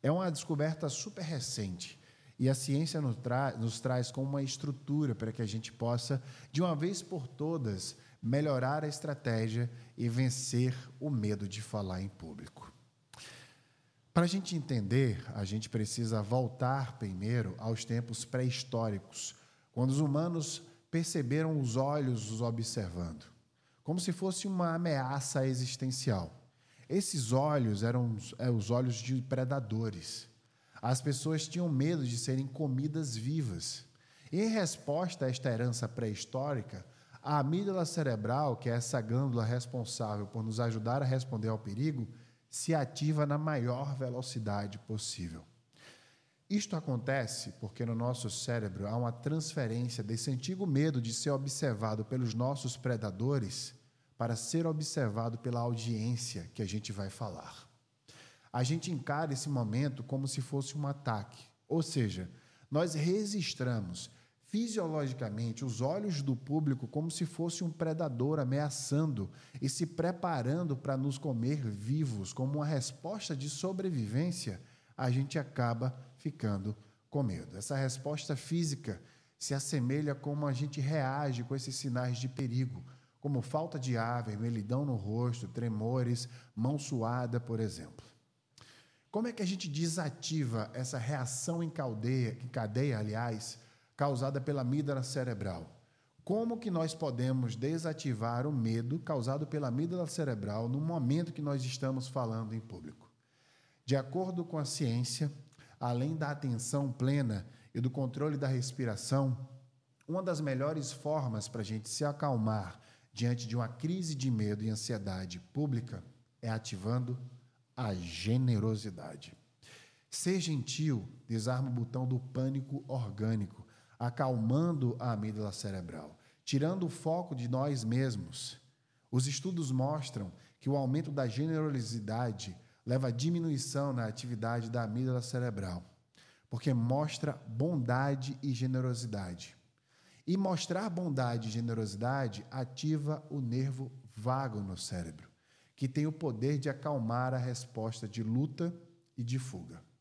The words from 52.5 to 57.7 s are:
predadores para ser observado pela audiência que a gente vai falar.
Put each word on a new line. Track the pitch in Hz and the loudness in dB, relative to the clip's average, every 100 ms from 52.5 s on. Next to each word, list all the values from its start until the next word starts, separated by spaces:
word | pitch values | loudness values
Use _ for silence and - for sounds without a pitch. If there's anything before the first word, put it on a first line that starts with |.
| 139 127 | 0 -4
predadores | - 127 117 107 95 120 143 101 - - - _ _ _ _ | -4 -2 0 -2 0 2 2 0 -4 -10 -12 _ _ _ _
para | 117 | 0
ser | 117 - 165 165 | 0 0 0 2
observado | 156 151 - 120 104 117 117 | 0 -2 0 0 2 -2 -2
pela | 127 120 | -2 0
audiência | 120 117 113 113 113 120 123 95 85 | 0 0 0 0 0 0 -2 -6 -8
que | - | -4
a | 101 | -2
gente | 104 - | -2 -4
vai | 98 98 | -6 -6
falar. | - 107 85 - - - | -6 -8 -8 -12 -16 -20